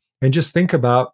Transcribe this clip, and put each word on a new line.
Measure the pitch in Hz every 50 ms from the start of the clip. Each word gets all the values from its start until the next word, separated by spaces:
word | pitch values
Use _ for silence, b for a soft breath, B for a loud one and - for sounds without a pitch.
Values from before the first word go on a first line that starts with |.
| _ _ _ - -
and | 135 131
just | 170 156 - -
think | 170 180 180
about, | - 156 123 123 120 123 127 -